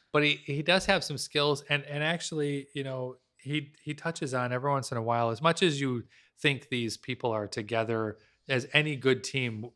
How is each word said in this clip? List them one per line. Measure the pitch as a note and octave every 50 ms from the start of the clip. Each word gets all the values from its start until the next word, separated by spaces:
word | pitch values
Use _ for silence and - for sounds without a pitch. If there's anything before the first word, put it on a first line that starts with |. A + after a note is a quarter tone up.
| _ _
but | - D3+ D3
he, | D3 D3 D3 -
he | - C#3 D3
does | D3+ E3+ F3+ F#3+ -
have | - G3 E3+ -
some | - D3 A#2+
skills, | - - - D3 C#3+ D3 C#3+ C#3 - -
and, | D3 C#3+ C#3+
and | D3 D3 D3
actually, | D3+ D#3+ E3+ E3+ - - E3 D3+ D3 C#3+ C#3+ C#3 C#3 - -
you | C#3+ C3+
know, | C3+ C3 C3 B2+ B2+ B2+ _ _ _ _
he, | _ - C3 D3 D3+ C#3+ - _ _
he | - D3+ C#3+
touches | - - E3 E3 - E3 C3 C3
on | B2+ B2 A#2+
every | B2 B2 C3+ C#3+
once | C#3 C3+ B2 -
in | C3 A#2
a |
while, | A2+ A#2 A#2 A#2 A#2 A#2
as | A2+ A2+
much | D3+ E3 E3 -
as | F#3+ E3+ C#3+ C#3
you | C#3 C3 B2 A#2 A2+ _ _ - _ _ _ -
think | - D3 C#3 B2 - -
these | C3 A#2+ A#2 A2 -
people | - - - B2 - - A#2+
are | A2 G#2+ G#2 G#2
together, | - A#2+ G2+ G#2 A#2 A2+ A2+ A2 A2+ A2 A2 G#2+ G#2 - _ _ _ _ _ -
as | C3+ B2 B2+ -
any | - D3+ D3+ D3+ D3
good | B2 B2+ C3+ C3 C3 -
team, | - - C3+ B2+ A#2+ A2 G#2+ A2+ A#2+ _